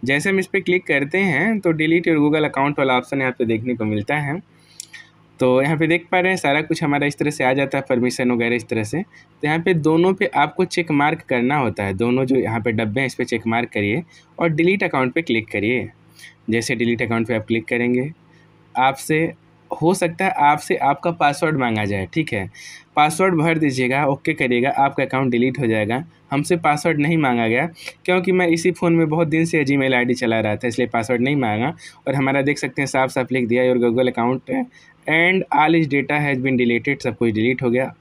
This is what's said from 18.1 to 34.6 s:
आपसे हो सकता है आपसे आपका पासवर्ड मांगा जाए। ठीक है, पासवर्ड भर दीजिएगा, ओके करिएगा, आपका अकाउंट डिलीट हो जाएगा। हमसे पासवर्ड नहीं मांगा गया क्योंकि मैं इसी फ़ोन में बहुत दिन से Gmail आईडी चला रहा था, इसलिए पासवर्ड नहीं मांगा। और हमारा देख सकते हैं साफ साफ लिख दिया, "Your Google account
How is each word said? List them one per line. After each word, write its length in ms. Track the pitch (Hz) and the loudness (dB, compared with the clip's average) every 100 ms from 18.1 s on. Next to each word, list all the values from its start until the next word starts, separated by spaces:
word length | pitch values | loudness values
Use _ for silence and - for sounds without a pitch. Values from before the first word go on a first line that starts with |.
| 165 _ - _ _ _ - | -10 _ -20 _ _ _ 0
आपसे 560 | 131 135 - 156 165 - _ _ _ - | 0 0 -2 -2 -2 -6 _ _ _ -2
हो 120 | 156 | 0
सकता 300 | 180 175 165 | 2 0 -2
है 60 | 190 | -4
आपसे 460 | - 143 147 - - | 2 2 2 0 -2
आपका 340 | 135 139 175 | 0 0 -2
पासवर्ड 460 | 165 147 143 165 156 | 0 0 2 0 0
मांगा 280 | 127 110 | 0 0
जाए। 240 | 104 101 95 | 0 -2 -4
ठीक 180 | - 156 | -4 -2
है, 180 | 110 95 - - - - - | -4 -6 -10 -20 -20 -8 2
पासवर्ड 380 | 151 - 185 | 2 4 2
भर 240 | 170 160 160 | 2 2 2
दीजिएगा, 480 | 151 127 123 135 147 | 0 0 0 0 0
ओके 280 | 135 - | -2 -2
करिएगा, 360 | 156 135 123 131 | -2 0 2 0
आपका 340 | 139 139 - | 2 0 0
अकाउंट 260 | 135 131 135 | -2 0 0
डिलीट 280 | 120 127 131 | 2 0 0
हो 80 | 127 | 0
जाएगा। 380 | 110 107 123 170 _ _ | 0 0 -2 -6 _ _
हमसे 260 | 139 143 175 | -4 0 0
पासवर्ड 420 | 165 147 170 151 | 2 0 0 0
नहीं 200 | 147 165 | 0 2
मांगा 300 | 139 123 113 | 2 2 2
गया 180 | 120 160 165 - - | 0 -2 -6 -20 -12
क्योंकि 280 | - 180 185 | -2 0 2
मैं 160 | 185 175 | 2 2
इसी 220 | 165 180 | 2 0
फ़ोन 220 | 170 175 | 0 2
में 160 | 170 160 | 2 2
बहुत 200 | 156 170 | 0 0
दिन 160 | 156 | 0
से 200 | 165 165 | 0 0
Gmail 300 | 139 139 131 | 2 2 2
आईडी 200 | 127 123 | 2 0
चला 260 | 123 120 113 | 0 0 0
रहा 160 | 107 104 | 0 -2
था, 120 | 123 | -4
इसलिए 200 | 113 120 | -2 -2
पासवर्ड 340 | 117 110 120 | -2 -2 0
नहीं 140 | 127 147 | 0 0
मांगा। 400 | 120 107 123 165 - - - | 0 0 -2 -6 -16 -12 -4
और 60 | |
हमारा 280 | 135 135 139 | -2 0 0
देख 160 | 143 143 | 0 -2
सकते 240 | 139 123 | -4 -4
हैं 40 | 135 | -2
साफ 240 | 139 131 | 0 0
साफ 220 | 135 127 | -2 -2
लिख 160 | 131 120 | -2 0
दिया, 260 | 120 127 | 2 2
"Your 100 | 123 | 2
Google 260 | 120 117 127 | 2 2 0
account 540 | 123 117 127 - 269 | 0 -2 -2 -4 -6